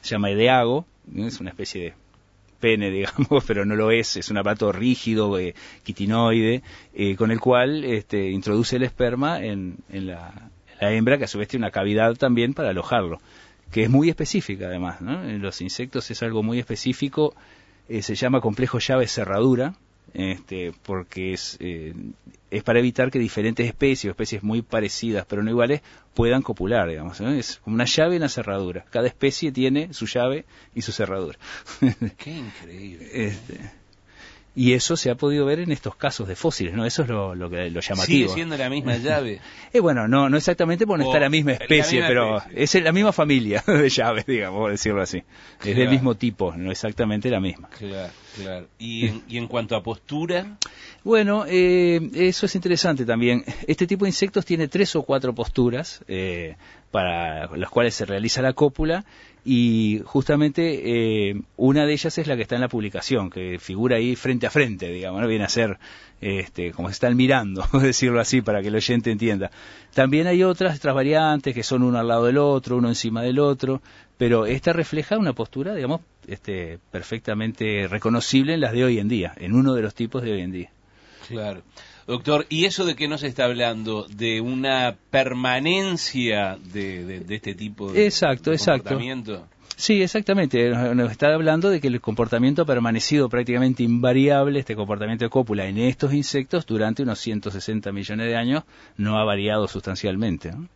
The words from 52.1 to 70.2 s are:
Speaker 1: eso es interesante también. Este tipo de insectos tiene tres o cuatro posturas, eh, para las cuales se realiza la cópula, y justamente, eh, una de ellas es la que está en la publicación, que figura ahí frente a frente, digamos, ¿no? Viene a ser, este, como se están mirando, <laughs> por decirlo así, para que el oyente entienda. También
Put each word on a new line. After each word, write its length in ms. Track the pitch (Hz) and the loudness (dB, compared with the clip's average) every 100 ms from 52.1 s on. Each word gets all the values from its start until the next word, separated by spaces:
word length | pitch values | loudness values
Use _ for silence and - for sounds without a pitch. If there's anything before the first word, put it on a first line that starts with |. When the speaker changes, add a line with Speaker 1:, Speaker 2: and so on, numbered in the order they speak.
Speaker 1:
eso 300 | 156 185 180 | 2 2 2
es 100 | 196 | -2
interesante 520 | 190 180 170 180 143 117 | -2 0 2 2 0 0
también. 380 | 113 120 120 - - - | 2 4 2 0 -10 -2
Este 200 | 151 175 | 0 2
tipo 180 | 196 | 2
de 60 | 196 | 0
insectos 340 | - 196 196 | 0 0 0
tiene 240 | 180 170 151 | 0 0 0
tres 260 | 180 196 165 | 0 0 0
o 60 | |
cuatro 320 | 135 135 127 | 0 0 0
posturas, 680 | 120 113 - 120 120 165 - - | -2 -2 2 2 2 -8 -14 -8
eh, 480 | 95 92 87 82 80 - - _ | -6 -4 -6 -8 -12 -20 -20 _
para 560 | 107 92 85 82 78 80 78 | -2 0 -2 -4 -6 -8 -6
las 140 | 90 | -2
cuales 240 | - 120 | 0 0
se 100 | - | 0
realiza 380 | 101 98 110 - | -6 -4 -2 0
la 100 | 131 | -2
cópula, 540 | 131 147 135 156 170 208 - - _ | 2 0 2 -2 -2 -6 -20 -20 _
y 560 | - 123 120 113 110 107 | 0 2 4 4 2 0
justamente, 1300 | - 139 135 147 151 143 165 135 - 117 113 107 101 | 0 -2 2 2 2 2 0 0 -2 0 2 2 0
eh, 120 | 101 - - | -2 -10 2
una 280 | 127 143 | 4 4
de 100 | 147 | 4
ellas 220 | 147 165 160 | 2 -2 -4
es 120 | 151 | -4
la 80 | 127 | -4
que 60 | |
está 120 | 107 | -2
en 60 | 120 | -2
la 80 | 123 | -2
publicación, 600 | 120 104 92 - 127 95 | -2 -4 -6 -2 0 -2
que 300 | 90 92 90 | -6 -8 -8
figura 380 | - 95 120 117 | -8 -2 2 2
ahí 180 | 120 | 0
frente 320 | 120 135 123 - | -2 -2 0 0
a 40 | |
frente, 420 | 151 131 98 90 | 2 0 -2 -6
digamos, 280 | 87 92 92 | -6 -6 -2
¿no? 60 | 117 | 0
Viene 160 | 110 | 0
a 40 | 101 | 0
ser, 300 | - 110 95 - - - - | 0 0 -2 -10 -20 -20 -10
este, 500 | 101 98 92 - 87 | -4 -4 -6 -6 -8
como 180 | - 87 | -6 -8
se 40 | |
están 240 | 98 123 123 | -2 2 4
mirando, 480 | 131 131 104 95 - | 6 4 2 -4 0
<laughs> 40 | |
por 100 | 135 | 4
decirlo 380 | 135 120 127 120 | 4 4 2 2
así, 200 | 110 131 | 2 2
para 220 | 110 104 | 2 0
que 60 | 98 | 0
el 80 | 107 | -2
oyente 340 | 107 120 117 | 2 0 0
entienda. 400 | 107 113 101 95 - - - - | 0 0 0 -4 -8 -20 -20 -6
También 340 | - 131 147 | 2 4 4